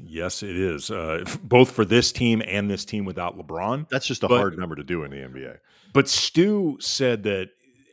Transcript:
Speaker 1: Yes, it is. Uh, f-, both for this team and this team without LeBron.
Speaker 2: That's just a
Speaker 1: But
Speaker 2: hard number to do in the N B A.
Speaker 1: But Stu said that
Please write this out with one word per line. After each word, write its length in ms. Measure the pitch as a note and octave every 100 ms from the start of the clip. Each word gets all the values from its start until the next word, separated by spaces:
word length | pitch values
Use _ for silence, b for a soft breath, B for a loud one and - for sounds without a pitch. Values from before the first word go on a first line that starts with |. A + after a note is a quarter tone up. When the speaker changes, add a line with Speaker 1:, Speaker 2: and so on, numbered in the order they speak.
Speaker 1:
Yes, 400 | D#2 D#2 F2+ -
it 140 | G2+ F2
is. 340 | F#2+ D2+ -
Uh, 340 | G#2 D#2+ E2 F#2
f-, 120 | -
both 260 | G2 B2 B2+
for 140 | - G2
this 260 | A#2+ -
team 300 | - A#2+ A2 G2+
and 240 | G2+ G2+
this 140 | G2 -
team 180 | G#2+ F#2+
without 320 | F#2 F2 -
LeBron. 500 | D2+ D#2+ G2+ C3+ D#3
Speaker 2:
That's 180 | C3+ -
just 160 | A#2+
a 40 | -
Speaker 1:
But 80 | A#2+
Speaker 2:
hard 180 | G2 E2
number 180 | F2 D2
to 60 | C#2+
do 180 | F2
in 80 | C#2+
the 100 | C#2
N 120 | B1+
B 100 | C2
A. 140 | C2 B1 _ b b
Speaker 1:
But 140 | C#3 C3
Stu 720 | - - D#3+ G3 G#3 E3+ B2+
said 420 | - - B2+ A2+
that 260 | G#2 F#2+ F#2+ _ _ _ _